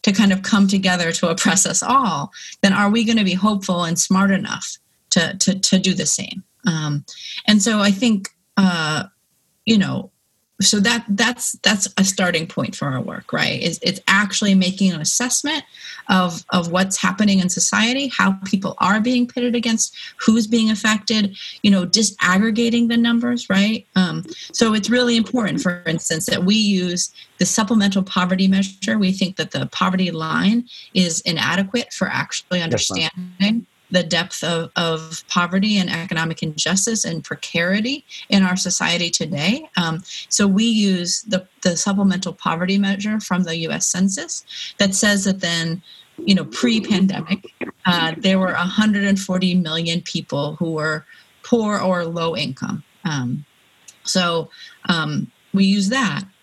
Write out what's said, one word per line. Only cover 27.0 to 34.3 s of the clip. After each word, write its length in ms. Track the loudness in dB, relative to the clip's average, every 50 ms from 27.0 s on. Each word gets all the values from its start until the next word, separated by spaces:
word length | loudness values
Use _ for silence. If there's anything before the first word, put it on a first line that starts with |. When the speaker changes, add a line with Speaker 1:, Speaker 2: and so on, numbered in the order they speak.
| -4 -6 _ -18 -20 _ _ _
Speaker 1:
the 60 | -2
supplemental 560 | 0 2 0 0 2 2 2 4 4 2 0 -2
poverty 440 | 0 -2 -2 0 0 0 2 2
measure. 520 | 4 4 2 2 -2 -4 _ -4 -2 0 2
We 140 | 2 0 0
think 240 | 0 -2 -4 -2
that 120 | -4 -6 -4
the 160 | -4 -6 -6 -6
poverty 400 | -2 -2 0 0 2 0 0 -2
line 560 | -2 -4 -4 -2 -2 2 2 4 2 2 0 -4 -14 -20 -20 -4 _
is 280 | 0 0 0 0 -4
inadequate 680 | -4 -4 -2 0 0 0 0 0 -2 -2 -2 -4 -4 -4
for 160 | -6 -4 -4
actually 520 | -2 -2 -4 -6 -6 -8 -12 -6 _ -4 -4
Speaker 2:
Yes, 320 | -2 -2 -2 -2 -2 -2
ma'am. 180 | -4 -4 -4 -4 -6
Speaker 1:
understanding 500 | -8 -14 -14 -4 0 0 0 0 -2 -4 _ _ _ _ _
the 140 | -2 -2 0
depth 380 | 0 -2 -2 -2 -4